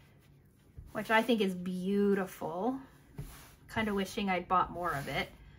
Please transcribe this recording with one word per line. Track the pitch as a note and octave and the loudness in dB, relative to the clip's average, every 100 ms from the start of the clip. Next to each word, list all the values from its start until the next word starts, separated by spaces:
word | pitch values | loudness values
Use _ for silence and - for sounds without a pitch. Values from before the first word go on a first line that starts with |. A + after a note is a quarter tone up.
| - - - - - _ - - - | -20 -20 -20 -20 -20 _ -20 -20 -10
which | G#3+ G#3 | -6 2
I | A3 | 4
think | A#3 A3+ | 4 4
is | G3 | 2
beautiful. | F3+ F3+ F3+ F#3 G3+ G3+ G3 F#3 - D#3 E3+ A3+ C4+ - - - - - - - - - | 0 -4 -4 0 4 4 4 0 -6 -6 -2 -2 -4 -8 -20 -18 -14 -14 -14 -20 -20 -8
Kind | A3+ G#3+ | -2 0
of | G3+ | 0
wishing | F#3+ - G3 | -2 -2 0
I'd | F3+ F3+ | 0 2
bought | F3+ E3 | 2 2
more | E3+ F3 | -2 -2
of | C#3 C#3 | -2 -2
it. | D#3+ - - - | -4 -4 -8 -20